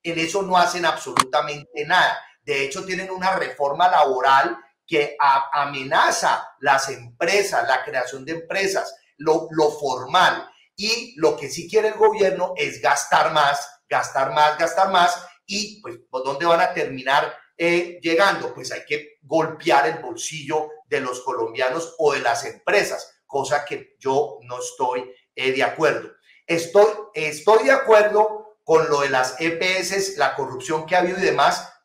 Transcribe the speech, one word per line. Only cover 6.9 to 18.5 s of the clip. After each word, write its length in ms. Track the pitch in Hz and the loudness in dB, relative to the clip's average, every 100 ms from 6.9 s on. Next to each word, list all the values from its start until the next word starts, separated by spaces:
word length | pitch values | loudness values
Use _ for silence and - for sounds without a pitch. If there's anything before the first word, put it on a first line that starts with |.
| 123 - _ 170 202 196 131 123 | -10 -14 _ 0 0 0 -2 0
la 160 | 127 - | -2 -2
creación 400 | 131 127 135 135 | -6 -6 -10 -10
de 60 | |
empresas, 640 | 165 - 185 196 131 - - _ _ | -10 -6 -4 -2 -2 -6 -12 _ _
lo, 300 | 156 160 165 | 0 0 0
lo 180 | 160 151 | 2 2
formal. 800 | - 139 120 123 180 165 120 - _ _ - | 0 -4 -4 0 4 4 2 -10 _ _ -10
Y 380 | 208 233 - 135 | -6 -4 -6 0
lo 200 | 156 147 | 0 0
que 100 | 139 | -6
sí 220 | 170 - | -10 0
quiere 200 | 214 214 | 0 0
el 40 | |
gobierno 600 | 208 214 202 190 175 185 - | 4 2 4 2 2 -4 -2
es 260 | 143 120 | -4 -2
gastar 500 | 143 143 - 165 156 | 0 0 2 2 4
más, 520 | 156 143 143 - - _ | 4 2 0 -8 -18 _
gastar 460 | 135 120 139 135 | -2 -2 -2 0
más, 240 | 151 151 151 | 2 2 2
gastar 320 | 165 190 196 | 0 2 2
más. 380 | 185 175 - - _ - | 4 4 2 -10 _ -10
Y, 360 | 202 208 - | -8 -8 -12
pues, 160 | - - _ | -16 -16 _
¿por 140 | 131 | -6
dónde 220 | 131 147 170 | -4 -2 2
van 160 | 170 | 2
a 120 | 180 | 2
terminar, 640 | - 143 131 131 143 156 - _ - | -2 -6 -6 0 0 0 -10 _ -4
eh, 420 | 170 175 175 - | 0 0 -2 -6
llegando? 520 | 165 165 196 - - | -2 2 2 2 -6